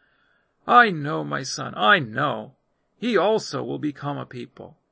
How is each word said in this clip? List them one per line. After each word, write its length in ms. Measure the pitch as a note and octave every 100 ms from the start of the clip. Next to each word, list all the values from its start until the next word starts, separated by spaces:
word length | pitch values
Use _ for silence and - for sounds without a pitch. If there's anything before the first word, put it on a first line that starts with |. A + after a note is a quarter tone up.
| _ _ _ _ _ _ -
"I 240 | A#3+ A3+
know, 340 | D#3+ C#3+ D#3+
my 180 | D3 C#3+
son, 320 | C3+ - C3 -
I 220 | G#3+ G3
know. 560 | A2 A#2 C#3+ A2+ A2+ _ _ _ _ -
He 200 | A#3+ G3
also 460 | F#3+ A3 - C3
will 160 | A#2+ C#3
become 400 | D3 C#3 C#3+ C3+
a 80 | B2+
people, 520 | B2 A#2+ - F#2+ - _